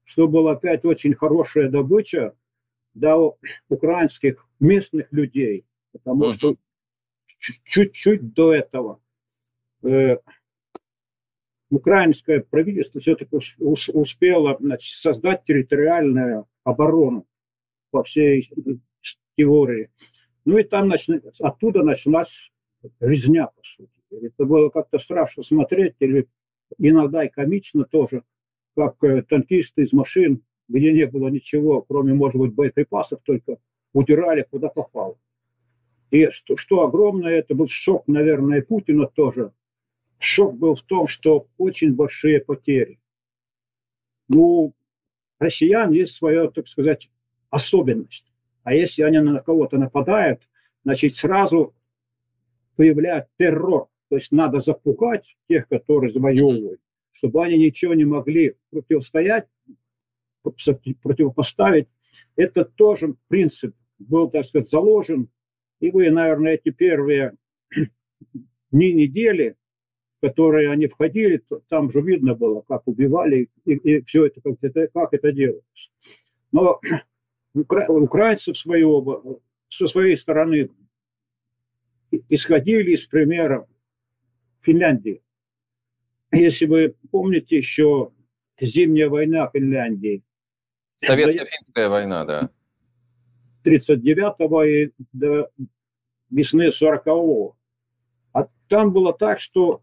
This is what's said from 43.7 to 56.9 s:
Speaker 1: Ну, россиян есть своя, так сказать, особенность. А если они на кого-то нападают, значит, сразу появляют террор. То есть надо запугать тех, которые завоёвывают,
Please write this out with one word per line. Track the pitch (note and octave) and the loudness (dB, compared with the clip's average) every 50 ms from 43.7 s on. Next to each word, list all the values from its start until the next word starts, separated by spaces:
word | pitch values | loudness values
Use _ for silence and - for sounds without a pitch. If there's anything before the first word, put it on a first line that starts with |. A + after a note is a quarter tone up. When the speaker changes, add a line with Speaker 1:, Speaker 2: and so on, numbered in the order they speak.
| _ _ _ _ _ _ _ _ _ _ _ - | _ _ _ _ _ _ _ _ _ _ _ 2
Speaker 1:
Ну, | - D#3 E3+ E3+ F3 E3+ D#3 - - _ _ _ _ _ _ _ _ _ _ _ _ _ | 4 4 6 6 4 2 0 -2 -6 _ _ _ _ _ _ _ _ _ _ _ _ _
россиян | C#3+ E3 - - D#3 E3+ G3+ A3+ A3+ F3 D3+ | -4 -4 -2 0 2 2 2 2 2 2 2
есть | F3 F#3 E3 - | 2 0 -2 -4
своя, | - E3 D#3 D#3 E3 E3 D#3 | -4 -2 0 0 0 0 -2
так | - E3 - - | -4 -10 -14 -10
сказать, | - - C#3 D#3 D3 - - _ _ _ _ _ _ _ _ _ | -6 -4 -2 -2 -2 -4 -6 _ _ _ _ _ _ _ _ _
особенность. | - C#3 - - - F#3 D3+ B2+ A#2 A2+ - - - - _ _ _ _ _ _ _ _ _ | -8 -8 -4 0 0 0 2 0 -2 -4 -6 -10 -18 -20 _ _ _ _ _ _ _ _ _
А | A#2+ C3 | -2 0
если | D#3+ F3+ - - - D3+ | 0 0 0 -2 0 0
они | D3+ D#3+ D#3 | 2 2 2
на | D3+ D3 C#3+ C3+ | 2 2 0 -2
кого-то | - - D#3+ D#3+ C#3+ - D3 | -2 -2 0 0 0 0 0
нападают, | C3+ C3+ C3 - C#3+ C3 F3+ G3+ G#3+ F#3+ - - - _ _ _ _ _ _ _ _ _ | -2 -2 -2 -2 -4 -2 0 0 0 0 0 -2 -4 _ _ _ _ _ _ _ _ _
значит, | C3+ C3+ C3 D3 C#3+ C3+ | -4 -2 0 0 -2 -2
сразу | - - D#3+ F#3+ G3 G3 F3+ E3 E3 C#3+ - - _ _ _ _ _ _ _ _ _ _ _ _ _ _ _ _ _ _ _ _ | -2 -4 -2 0 0 0 2 2 0 0 -2 -6 _ _ _ _ _ _ _ _ _ _ _ _ _ _ _ _ _ _ _ _
появляют | - D#3 D#3+ D3+ D3 D#3+ F3 E3+ C#3+ - - _ - | 2 4 4 4 2 -2 -2 -4 -6 -8 -12 _ 0
террор. | F3+ E3+ D3+ E3 F3+ F#3 F3 C#3+ - - _ _ _ _ | 0 0 0 0 -2 0 -2 -2 -2 -6 _ _ _ _
То | C#3 | -6
есть | C3+ - - | -6 -2 0
надо | C#3+ D3+ D#3+ C#3 B2+ C#3 | 0 2 2 2 0 -2
запугать | - D#3 C#3+ - _ D3 - - A3+ A#3+ A3+ - - _ _ _ _ - | -2 -2 -4 -2 _ -4 -2 0 0 -2 -2 -4 -8 _ _ _ _ -2
тех, | E3+ D#3 - - | -2 -2 0 -2
которые | C3+ A2 - - D3+ C#3+ B2+ A#2+ | -6 -6 -2 0 0 0 0 -2
завоёвывают, | G#2+ C3 C3+ C#3 C3 C3 C#3+ C#3 B2 A2+ G#2+ F#2+ D2+ - _ _ | -2 -2 0 2 2 4 2 2 2 0 -4 -8 -12 -14 _ _